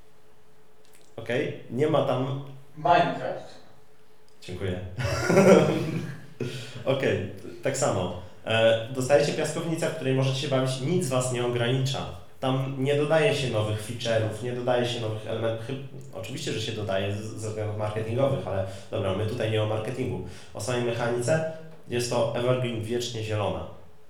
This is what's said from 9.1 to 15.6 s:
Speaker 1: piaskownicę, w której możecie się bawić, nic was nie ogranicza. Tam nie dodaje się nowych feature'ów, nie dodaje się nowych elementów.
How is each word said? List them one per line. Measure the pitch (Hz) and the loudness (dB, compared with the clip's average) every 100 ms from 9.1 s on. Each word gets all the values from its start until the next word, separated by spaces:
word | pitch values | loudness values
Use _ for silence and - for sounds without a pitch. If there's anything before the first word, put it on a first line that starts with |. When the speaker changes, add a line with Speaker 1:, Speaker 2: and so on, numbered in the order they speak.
| 147 151 | 6 6
Speaker 1:
piaskownicę, | 156 151 170 165 160 170 | 2 -2 -2 -2 0 -2
w | |
której | - 131 | -2 0
możecie | 131 135 135 | 2 2 0
się | 143 | 2
bawić, | 131 131 - | 2 2 0
nic | 135 180 127 | 0 2 2
was | 127 123 | 0 0
nie | 120 123 | 0 0
ogranicza. | 120 117 135 131 87 85 - - - | 2 2 2 2 -2 -4 -8 -12 -4
Tam | 131 135 135 135 | 0 0 0 -2
nie | 135 147 | 2 2
dodaje | 147 160 147 | 4 6 4
się | 135 131 | 4 0
nowych | 110 104 104 - | 0 0 -2 -4
feature'ów, | 113 120 110 107 - | -4 0 2 2 -2
nie | 123 | -4
dodaje | 123 120 123 120 | -2 2 2 2
się | 120 | 0
nowych | 110 107 - | -4 -4 -4
elementów. | 110 113 113 | -2 -2 -2